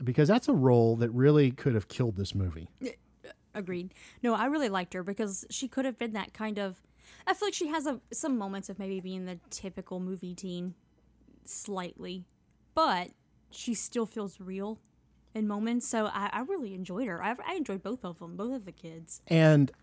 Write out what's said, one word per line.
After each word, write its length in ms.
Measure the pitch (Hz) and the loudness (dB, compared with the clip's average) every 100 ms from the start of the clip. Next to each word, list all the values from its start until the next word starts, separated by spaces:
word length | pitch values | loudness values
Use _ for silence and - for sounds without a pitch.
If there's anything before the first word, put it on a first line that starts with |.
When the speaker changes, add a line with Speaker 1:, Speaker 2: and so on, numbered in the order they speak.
Speaker 1:
Because 240 | 127 131 151 | -2 4 6
that's 220 | 226 - | 4 4
a 40 | |
role 440 | 220 127 120 113 113 | 4 8 8 8 4
that 120 | 117 | 2
really 400 | 120 139 151 135 | 4 6 8 6
could 220 | 127 143 | 4 0
have 140 | 110 - | 0 0
killed 300 | - 123 95 | -2 -2 -2
this 180 | 98 98 | -2 -2
movie. 340 | 92 80 78 - | -2 -4 -12 -10
Speaker 2:
Yeah, 100 | 262 - _ _ - - _ 208 | -10 -10 _ _ -20 -20 _ -10
agreed. 380 | 185 180 180 - - - | -6 -6 -8 -12 -20 -4
No, 120 | 240 220 | 0 2
I 100 | 247 | 2
really 220 | 302 254 | 0 0
liked 240 | 190 180 | 0 -2
her 100 | 185 | -6
because 420 | 180 196 214 190 - | -6 -4 -4 -4 -8
she 200 | - 262 | -6 -6
could 160 | - 269 | -2 -2
have 120 | 226 | -2
been 140 | 233 | -4
that 200 | 214 185 | -6 -8
kind 260 | - 214 208 | -6 -6 -4
of, 220 | 196 180 _ _ - - - | -4 -6 _ _ -20 -8 -2
I 80 | |
feel 140 | 381 415 | 0 0
like 60 | |
she 140 | - 320 | 0 -2
has 180 | 320 285 | -2 -2
a, 140 | 240 - | -4 -6
some 260 | - 320 247 | -4 -2 -2
moments 300 | 196 196 190 | -2 -6 -8
of 100 | 196 | -8
maybe 220 | 190 190 | -6 -6
being 240 | 185 185 | -6 -8
the 160 | 185 180 - | -8 -10 -10
typical 520 | - 190 190 - 185 | -10 -10 -10 -10 -6
movie 340 | 185 185 180 175 | -6 -6 -10 -10
teen, 380 | 190 175 180 175 _ _ _ _ _ _ - | -8 -6 -8 -10 _ _ _ _ _ _ -8
slightly, 800 | - - 190 180 - 180 180 180 _ _ _ _ - | -6 -4 -6 -8 -10 -10 -10 -12 _ _ _ _ 2
but 340 | 320 185 180 _ _ _ _ | 2 2 -4 _ _ _ _
she 240 | - - | -10 -6
still 320 | 226 - 240 220 | -4 -4 -4 -4
feels 340 | 233 202 - | -4 -8 -8
real 400 | 185 190 202 220 _ _ _ _ _ | -10 -8 -8 -10 _ _ _ _ _
in 140 | 226 214 | -2 -2
moments. 400 | 208 220 240 - | 0 0 0 0
So 200 | 226 214 | 0 0
I, 220 | 202 202 | -2 -4
I 80 | 202 | -4
really 320 | 262 392 220 | -4 -4 -6
enjoyed 340 | 190 185 180 254 | -8 -8 -4 -4
her. 160 | 170 | -2
I, 120 | 196 247 - | -4 -4 -4
I 100 | 359 | -4
enjoyed 280 | 269 196 | -4 -4
both 200 | 190 254 | -6 -6
of 160 | 185 170 | -8 -10
them, 160 | 170 175 | -12 -6
both 180 | 226 | -6
of 120 | 269 190 | -6 -8
the 60 | |
kids. 500 | - 165 165 160 - - | -16 -16 -14 -14 -10 4
Speaker 1:
And 440 | 165 160 151 139 - | 8 10 10 8 2